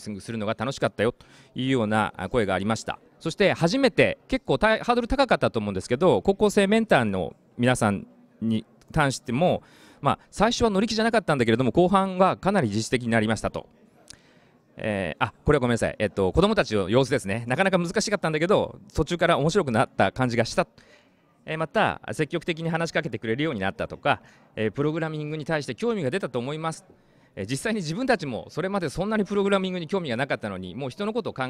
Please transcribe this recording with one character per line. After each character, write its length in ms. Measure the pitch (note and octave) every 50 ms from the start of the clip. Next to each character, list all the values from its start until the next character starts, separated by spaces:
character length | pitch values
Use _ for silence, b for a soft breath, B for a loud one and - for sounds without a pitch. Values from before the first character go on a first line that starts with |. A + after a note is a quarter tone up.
| -
ン 100 | G#2+ G#2
グ 60 | F#2+
す 120 | - -
る 60 | A2+ A2+
の 80 | G#2
が 80 | G#2 A2
楽 180 | - A2 C3
し 80 | C#3 -
か 60 | -
っ 40 | A#2
た 120 | - -
よ 100 | G2+ A#2
と 140 | - B B B B B B B -
い 120 | - B2+
う 20 | C3
よ 140 | C3+ B2
う 40 | A2 G#2
な 260 | G#2+ A2 G#2 - - - F#2 F#2+
声 160 | - B2+ G#2+
が 80 | F#2+ F#2+
あ 40 | F#2
り 60 | G2
ま 120 | G#2+ A2+
し 80 | - -
た。 160 | - - - _ _ _ _
そ 120 | - E3
し 40 | -
て 180 | - G3+ F3
初 260 | B2+ - D#3+ E3+ G3+ C4+
め 120 | C4+ A#3
て、 280 | - - B2 F#2+ - - _ -
結 180 | C4 C4 -
構 100 | - D3
た-、 220 | C3 G#3 A3 A3 G#3+
ハ 140 | - -
ー 20 | B3
ド 60 | A#3+
ル 80 | A#3+ -
高 180 | C4+ C4+ C4+
か 80 | A3+ F3
っ 40 | D#3
た 120 | - A#2
と 80 | - A2
思 100 | G#2 G#2
う 40 |
ん 20 | G2
で 60 | F#2
す 80 | - -
け 80 | B2
ど、 260 | B2 F3+ F3 B2+ F#2+
高 140 | - - G3
校 140 | - G#3+ G#3
生 180 | - G#3+ G3 F#3+
メ 100 | G#3+ A3+
ン 80 | A3+
タ 140 | - F#3 C#3+
ー 40 | A#2
の 300 | G#2+ G2 F#2 E2+ B1 - _ _ _ _
皆 180 | - A#2+ B2+ B2+
さ 160 | - A#2+ G#2
ん 160 | G2+ F2 - - _ _ _ _ _ -
に 240 | G#2+ A2+ A2+ A2 - _ _ _ _ -
関 180 | - D#3+ D3 C3+
し 80 | B2 -
て 140 | - -
も、 320 | A#2 C3+ F3 E3+ A#2 - B B B B B B B B
ま 120 | - C#3
あ、 60 | G2 b b b
最 220 | - - F#3+ A#3
初 100 | A#3 -
は 80 | A#3+ A3+
乗 100 | G3 F#3
り 60 | G#3+
気 80 | A3 A3
じ 60 | G#3+
ゃ 40 | A3
な 60 | A#3
か 80 | A3 A3
っ 40 |
た 120 | F3+ - D3+
ん 40 | C3+
だ 60 | A#2+
け 60 | A2
れ 60 | A2+
ど 80 | A#2 C3
も、 80 | A#2
後 160 | - E3 F3+ F3+
半 300 | G3+ F#3+ F#3+ F#3+ F#3 F3+
は 180 | F#3+ F3+ C#3+
か 160 | - - F#3
な 80 | G#3 G3
り 80 | C#3 G#2+
自 140 | G2 G#2+
主 60 | G#2+ -
的 140 | C3 B2
に 60 | B2+ A#2
な 100 | A2+ A2+
り 80 | G#2+
ま 100 | A2 A2
し 40 | -
た 100 | - F#2+
と。 160 | - D#2 - _ _ _ _ _ _ _ B B B B B B B B B B B B _ _ _
え 400 | - - A2 G#2 G2 F#2 D#2+ - -
ー、 60 | B2+
あ、 100 | A#2 - _ -
こ 60 | -
れ 60 | D3
は 40 | C#3+
ご 60 | C3+
め 60 | B2
ん 20 | A#2+
な 40 | G#2+
さ 120 | - D#2+
い。 60 | - -
え 80 | G#2+
っ 40 | G2
と、 220 | - - F#2+ F#2
子 80 | E2+ -
ど 60 | G3
も 80 | G#3 A3
た 100 | - C#3
ち 100 | - A2
の 120 | G#2 F#2+ F2+
様 160 | A2 C3 C3+
子 60 | B2
で 80 | C#3+ B2
す 80 | -
ね。 180 | G2 G2 A#2 A#2+ A#2
な 80 | B2+
か 80 | D3+ F#3+
な 80 | F#3+
か 60 | F#3 F3
難 220 | F3 E3 - A3
し 100 | - -
か 60 | G#3
っ 40 | F#3+
た 100 | - D#3+
ん 20 |
だ 60 | D#3 D#3
け 80 | E3
ど、 320 | F3+ G#3 - - - - - - - -
途 100 | - D#3
中 140 | - F3 E3
か 80 | F3
ら 120 | E3+ E3 B2+
面 120 | C#3 D#3+
白 140 | D#3 G#3 E3+
く 60 | C3+
な 140 | A2+ A2+ C3
っ 20 | -
た 240 | _ - G#2+ F#2+
感 160 | - - C3 B2
じ 80 | A2+
が 80 | A#2 A2+
し 100 | - -
た。 140 | - E2+ - _ b b b b b b b b b b b b _ -
え 100 | - D#3
ー、 40 | D#3+
ま 80 | D#3+
た、 340 | - - A3 F#3 A#2 D#2 - - -
積 180 | G#2+ - D#3 D3
極 140 | - E3 -
的 180 | - E3 D#3
に 80 | E3 E3
話 200 | E3 D#3+ E3 E3
し 20 |
か 100 | - F3
け 80 | D3+ D3+
て 80 | A2+ A2
く 80 | -
れ 80 | A2+ A2+
る 80 | C3+
よ 80 | D3+ D#3+
う 40 | C#3
に 60 | G2+
な 120 | F#2+ G2
っ 20 | F#2+
た 140 | - F2 -
と 80 | D#2
か、 240 | D2+ - D3 B2+ - b b b b b b _
え 140 | - A2 G#2+
ー、 40 |
プ 120 | G#2 C3+ C#3+
ロ 80 | D3+
グ 80 | D#3 E3+
ラ 80 | D#3+ D#3
ミ 160 | D#3 D3+ D3+
ン 60 | D3+
グ 60 | D#3
に 80 | D#3 C#3+
対 200 | - D#3+ D3+ C3+
し 20 |
て 80 | - A#2+
興 220 | - A3 A#3+ A3+
味 80 | G#3 D#3
が 60 | B2+
出 100 | - G3
た 80 | - -
と 100 | A#2 B2
思 160 | A#2 C3+ D3+
い 40 | D#3
ま 140 | D#3+ E3
す。 120 | D#3+ - - - b b b b b b b b _
え 80 | -
ー、 40 | G2 G#2+
実 140 | C3 C3+ -
際 100 | A3+ G#3+
に 40 | G#3+
自 160 | E3+ D3 E3
分 120 | G#3+ C4
た 120 | B3+ B3 G3
ち 80 | -
も 200 | C#3 A#2 F#2+ E2 -
そ 120 | - D3+
れ 60 | E3+ F#3+
ま 100 | G3+ G3+
で 100 | F3 C3+
そ 160 | - D3+ F#3
ん 60 | G#3+
な 60 | A3
に 80 | G#3+ G3
プ 100 | - G3+
ロ 80 | G3+
グ 80 | G3 G3
ラ 80 | G3 G3
ミ 120 | F#3+ F#3
ン 20 |
グ 80 | F#3 F3+
に 80 | E3 D3
興 120 | G3 F#3+
味 100 | F3 C#3+
が 60 | A2+
な 120 | A#2 C#3+ B2+
か 80 | C#3+
っ 20 | A#2+
た 100 | - G#2+
の 100 | F#2+ F#2
に、 180 | F#2 F2+ F2+
も 120 | A#2 C#3+ B2+
う 20 |
人 160 | - - G3+
の 60 | G#3+
こ 120 | A3 A#3+ F3+
と 60 | B2+
を 20 |
考 140 | - - C3